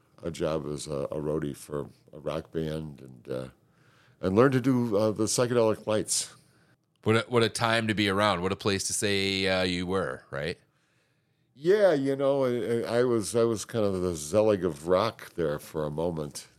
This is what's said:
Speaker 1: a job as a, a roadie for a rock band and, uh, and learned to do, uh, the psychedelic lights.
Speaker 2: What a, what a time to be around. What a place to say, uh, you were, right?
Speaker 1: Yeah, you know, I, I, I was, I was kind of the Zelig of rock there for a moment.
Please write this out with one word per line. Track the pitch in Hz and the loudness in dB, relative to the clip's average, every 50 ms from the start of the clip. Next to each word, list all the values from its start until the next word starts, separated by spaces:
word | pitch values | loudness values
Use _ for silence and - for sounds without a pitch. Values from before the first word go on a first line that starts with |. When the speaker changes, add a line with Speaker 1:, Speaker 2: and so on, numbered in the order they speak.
| _ _ _ - - | _ _ _ -12 -10
Speaker 1:
a | 85 | -10
job | 80 - 87 78 78 80 69 73 | -6 -4 -4 -2 -2 -4 -4 -6
as | 73 69 - 76 | -8 -8 -8 -8
a, | 76 69 69 67 | -6 -6 -6 -6
a | - 76 | -6 -6
roadie | 73 73 76 80 76 73 67 | -4 -2 -2 -2 -4 -4 -8
for | - - - 76 73 69 - - _ _ _ - | -10 -12 -8 -8 -8 -8 -8 -14 _ _ _ -20
a | - | -10
rock | - 76 73 80 80 - | -8 -6 -6 -6 -8 -6
band | - 82 80 78 78 80 80 78 71 64 | -6 -6 -4 -4 -4 -6 -8 -10 -14 -16
and, | 65 65 64 62 58 67 65 | -18 -20 -20 -20 -10 -8 -8
uh, | 64 64 64 - _ _ _ _ _ _ _ _ _ _ _ _ _ | -8 -8 -10 -16 _ _ _ _ _ _ _ _ _ _ _ _ _
and | - 92 95 | -4 2 4
learned | 107 123 143 131 | 6 6 6 4
to | 131 | 2
do, | 113 135 131 123 120 120 104 98 | 2 2 2 2 0 2 2 2
uh, | 110 110 | 2 2
the | 101 98 110 | 0 0 -2
psychedelic | 101 - - 127 117 123 120 113 110 104 - - | -2 0 0 0 2 2 2 2 2 2 0 -2
lights. | 110 107 107 85 - - - - - - _ _ _ _ _ _ _ _ _ _ _ _ _ - | -2 -2 -2 -2 -2 -2 -4 -4 -6 -12 _ _ _ _ _ _ _ _ _ _ _ _ _ 0
Speaker 2:
What | 104 110 | 2 2
a, | 113 - - | 2 2 2
what | 123 120 113 | 2 4 4
a | 107 | 2
time | - - 120 113 113 117 113 110 | 2 0 0 2 2 2 2 0
to | 107 | 0
be | 92 104 101 | 2 2 2
around. | 95 98 104 107 98 87 | 2 2 2 2 2 2
What | 90 95 | 0 -2
a | 98 | -2
place | - - 110 98 95 - | -2 0 -2 0 0 -2
to | - - | -4 -4
say, | - - 104 101 98 98 98 98 95 95 95 | -2 0 0 0 0 0 0 0 0 0 2
uh, | 95 92 92 | 2 2 2
you | 95 90 90 90 | 0 0 -2 -2
were, | 87 95 95 87 67 64 - - _ | -2 -2 -2 -2 -4 -6 -10 -12 _
right? | - 67 71 82 90 - _ _ _ _ _ _ _ _ _ _ _ _ _ _ _ _ _ _ _ - | -10 -8 -6 -6 -8 -10 _ _ _ _ _ _ _ _ _ _ _ _ _ _ _ _ _ _ _ -6
Speaker 1:
Yeah, | 143 170 196 214 208 185 160 | 2 2 4 6 6 4 4
you | 143 135 135 139 | 4 2 0 0
know, | 135 143 135 139 139 135 | 0 2 2 2 2 2
I, | 127 123 120 98 101 120 117 95 78 | 0 0 -2 -2 -2 -2 -2 -2 0
I, | 107 120 | 2 2
I | 127 | 2
was, | 127 117 113 101 87 107 | 4 2 0 0 0 0
I | 117 117 | 2 2
was | 117 113 101 - | 2 0 -2 -4
kind | - - 117 107 | -6 -2 0 0
of | 101 95 92 | 0 0 0
the | 90 90 87 | -2 -2 -2
Zelig | 76 73 76 85 107 107 110 107 95 85 | -4 -6 0 2 4 4 4 4 2 2
of | 90 76 71 78 85 | -2 -4 -4 0 2
rock | 90 92 107 113 107 - - - - | 2 4 4 0 -2 -8 -16 -14 -6
there | - 85 76 73 76 | -4 -2 -2 -2 -4
for | - - - 80 76 | -8 -8 -6 -6 -4
a | 76 | -4
moment. | 73 76 82 87 85 78 76 71 67 - - - _ | -4 -2 -2 -2 -2 -4 -6 -8 -10 -14 -18 -18 _